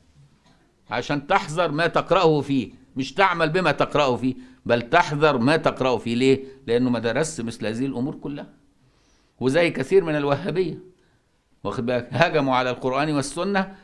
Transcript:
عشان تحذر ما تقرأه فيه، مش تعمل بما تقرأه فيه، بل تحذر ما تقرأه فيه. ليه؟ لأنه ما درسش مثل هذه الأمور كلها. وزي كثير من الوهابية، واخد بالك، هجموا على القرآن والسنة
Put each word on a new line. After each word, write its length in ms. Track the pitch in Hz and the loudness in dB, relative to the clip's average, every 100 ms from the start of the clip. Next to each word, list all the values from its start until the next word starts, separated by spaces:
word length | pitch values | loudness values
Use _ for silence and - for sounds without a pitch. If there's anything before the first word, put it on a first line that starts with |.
| _ _ - _ _ _ _ _ - | _ _ -20 _ _ _ _ _ -8
عشان 380 | 117 - 143 - | -6 -4 -4 0
تحذر 440 | 196 185 160 165 | 0 0 -2 -2
ما 160 | 147 170 | 0 0
تقرأه 540 | 160 - 180 165 147 | 0 2 4 4 2
فيه، 300 | 135 139 104 - _ 131 | 0 -2 -2 -8 _ -8
مش 180 | 131 | -4
تعمل 360 | - 190 170 156 | 2 2 2 0
بما 220 | 185 160 | 2 0
تقرأه 440 | 139 143 147 139 120 | 0 0 2 2 0
فيه، 200 | 127 - - - 123 | -2 -4 -12 -10 0
بل 160 | 120 | 0
تحذر 560 | 117 170 170 147 151 131 | 4 2 2 2 2 4
ما 200 | 127 160 | 2 2
تقرأه 400 | 143 - 131 113 | 0 0 0 0
فيه. 180 | 113 117 | -2 2
ليه؟ 280 | 131 135 - - 110 | 4 2 -2 -12 -2
لأنه 220 | 120 127 | 0 2
ما 100 | 117 | 0
درسش 440 | 117 131 160 - | 0 -2 -2 -4
مثل 220 | 113 - 107 | -8 -6 -6
هذه 200 | 113 135 | -4 -4
الأمور 300 | 120 139 - | -4 -6 -6
كلها. 320 | 151 143 - _ _ _ _ _ _ _ _ - | -10 -12 -14 _ _ _ _ _ _ _ _ -4
وزي 300 | 123 156 170 | 0 2 2
كثير 320 | 139 131 190 | 0 2 2
من 120 | 165 151 | 2 0
الوهابية، 640 | 143 139 - 170 170 - - _ _ _ _ _ _ _ | 0 -2 -2 -2 -4 -6 -16 _ _ _ _ _ _ _
واخد 220 | 101 123 117 | -8 -4 -2
بالك، 240 | 123 - | -2 -2
هجموا 440 | 135 175 156 135 127 | 0 2 2 2 2
على 140 | 127 | 0
القرآن 420 | 120 131 135 156 | -2 -2 -2 0
والسنة 640 | 147 131 175 190 196 190 - | -2 -4 -4 -2 -2 -2 -8